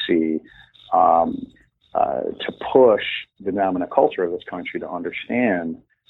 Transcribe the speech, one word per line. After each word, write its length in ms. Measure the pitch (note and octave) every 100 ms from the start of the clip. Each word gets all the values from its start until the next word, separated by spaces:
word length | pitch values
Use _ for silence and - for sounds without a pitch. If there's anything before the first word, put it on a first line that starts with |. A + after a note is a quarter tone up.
| -
see, 340 | E2+ D#2+ D#2 - _ _ _ -
um, 420 | F2+ F2 E2 E2 - - _ _ _ _
uh, 280 | - - C2+
to 300 | - - - - -
push 300 | C3+ B2+ G#2 - - - _
the 80 | G2+
dominant 380 | F#2+ F#2+ F2+ E2
culture 320 | - D3+ -
of 80 | F2
this 120 | F2+ -
country 320 | F2+ F2 F2+
to 80 | -
understand 880 | F2+ F2 - - A#2+ B2 F2+ E2 D#2+ _ _